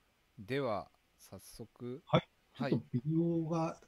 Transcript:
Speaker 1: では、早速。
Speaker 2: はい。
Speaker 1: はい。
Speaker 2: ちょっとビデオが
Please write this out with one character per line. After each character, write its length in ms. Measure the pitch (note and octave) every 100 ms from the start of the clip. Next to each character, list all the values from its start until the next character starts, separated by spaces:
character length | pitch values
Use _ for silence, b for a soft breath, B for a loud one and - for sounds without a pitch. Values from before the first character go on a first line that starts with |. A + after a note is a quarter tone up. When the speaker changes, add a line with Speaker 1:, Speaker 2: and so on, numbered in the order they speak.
| _ _ _ -
Speaker 1:
で 220 | G2+ C3
は、 300 | C3 G2+ - _ _ _
早 180 | - G2
速。 640 | - - A2+ - B2 C3 -
Speaker 2:
は 120 | F3
い。 100 | - _ _
Speaker 1:
は 160 | - C#3
い。 40 |
Speaker 2:
ち 20 |
ょ 40 | A#2+
っ 20 |
と 60 | -
ビ 80 | B2 C#3+
デ 100 | D#3+
オ 320 | E3+ E3+ D#3+
が 300 | E3+ E3 -